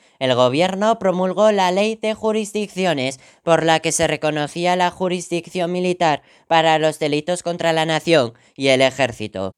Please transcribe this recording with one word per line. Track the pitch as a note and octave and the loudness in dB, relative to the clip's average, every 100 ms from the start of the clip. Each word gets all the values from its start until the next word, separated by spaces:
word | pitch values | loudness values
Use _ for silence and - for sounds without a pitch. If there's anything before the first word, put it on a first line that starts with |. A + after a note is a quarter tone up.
| _ _ | _ _
El | C3 A#2+ | 0 2
gobierno | B2+ C#3 F#3 F#3+ G#3+ A3+ | 2 2 0 0 0 0
promulgó | F#3+ F#3 F#3 F3+ G#3+ | 0 0 -2 2 2
la | G#3 F#3 | 2 2
Ley | F#3 G#3+ A3 | 0 -2 -2
de | G#3+ | -6
Jurisdicciones, | G#3+ A3 G#3+ G#3 G#3+ G3+ F#3 F#3 D3 C3 C3 - _ | -4 -2 -2 -4 -6 -6 -2 -2 -2 -4 -6 -16 _
por | - E3 | 0 2
la | D#3+ D#3+ | 4 2
que | D#3+ | 0
se | D3+ D#3+ | 0 0
reconocía | D3+ D#3 D3+ D3 E3+ F3 F3+ | 0 -2 -2 -4 -2 -2 0
la | F3+ | 0
jurisdicción | A#3 F#3+ F3+ - E3+ E3+ F#3 F3 | -2 -4 -4 -4 -8 -6 -6 -4
militar | F3+ F3+ F3+ E3 C#3+ _ _ - | -2 -2 0 0 -2 _ _ 0
para | E3 D#3+ D#3 | 2 4 2
los | D#3 D3 | 0 -2
delitos | D#3 D3 D3+ F3+ | -2 -2 -2 -4
contra | E3+ F3 E3 | -4 -4 -2
la | D#3+ D#3+ | 0 0
nación | D#3 E3+ D#3+ A#2 - _ | -2 2 2 2 -6 _
y | - C3+ | -4 2
el | C3 | 4
ejército. | C3 C3 B2+ A#2 G#2+ F#2+ F#2+ | 2 2 -2 -4 -10 -8 -10